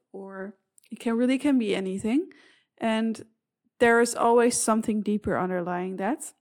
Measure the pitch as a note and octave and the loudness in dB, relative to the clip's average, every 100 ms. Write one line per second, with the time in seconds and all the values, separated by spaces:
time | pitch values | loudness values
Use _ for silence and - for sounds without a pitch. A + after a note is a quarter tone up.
0 | _ G3 G3 F#3+ F#3+ - _ _ _ A3 | _ -18 -16 -12 -14 -14 _ _ _ -8
1 | A#3+ A3+ B3 C4 C#4+ C4 G#3+ F#3+ F#3+ F#3+ | -4 0 2 0 2 2 0 -2 -4 -4
2 | G#3+ C4 F#4 - _ _ _ _ A3+ A3 | -2 -2 -2 -10 _ _ _ _ -2 0
3 | A3+ A3 - _ _ _ _ _ A#3+ A#3 | -2 -4 -12 _ _ _ _ _ 4 6
4 | A#3+ - A#3 A#3+ A#3 A#3+ - A3 A3 G#3+ | 4 2 4 6 4 2 0 0 0 -2
5 | G3+ G#3 G#3 C3+ F#3 F3+ F3 F3+ F#3 F#3+ | -2 -2 -2 -2 -2 -4 -4 -4 -6 -6
6 | G3 D4 - - | -4 -4 -8 -18